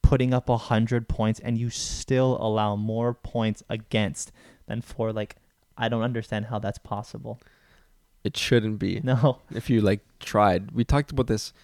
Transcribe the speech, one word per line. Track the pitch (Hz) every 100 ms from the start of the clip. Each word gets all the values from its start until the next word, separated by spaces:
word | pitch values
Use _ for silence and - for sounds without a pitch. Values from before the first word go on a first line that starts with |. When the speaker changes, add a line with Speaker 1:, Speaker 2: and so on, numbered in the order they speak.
Speaker 1:
putting | - 131 127
up | 123 -
a | 117
hundred | - 110 113 120 113
points | - 110 110
and | - 117
you | 120
still | - - - - 131 131 127
allow | 110 107 107 104
more | 107 113 120
points | 120 - 120 110 107 -
against | 110 110 110 101 - - - - _ -
than | 113
for. | - - 110
Like, | 110 104 - _ _ _ -
I | 113
don't | 117
understand | 117 117 110 107 110
how | 107
that's | 101 -
possible. | - 101 107 151 117 113 _ _ _ _ _ _ _ _
Speaker 2:
It | - -
shouldn't | - 120 107 107
be. | 98 92
Speaker 1:
No. | 127 123 143 123 -
Speaker 2:
If | - -
you, | 117
like, | 104 101 - -
tried. | - 104 104 90 101
We | 120
talked | 117 143 143
about | 139 123
this. | 107 - -